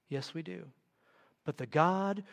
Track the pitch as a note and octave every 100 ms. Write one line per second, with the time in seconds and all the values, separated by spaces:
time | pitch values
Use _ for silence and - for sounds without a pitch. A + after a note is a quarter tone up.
0 | - C#3 C3+ D#3+ E3 F3+ D3 _ _ _
1 | _ _ _ _ - - B2 D3+ E3 F#3+
2 | G3 G3+ G3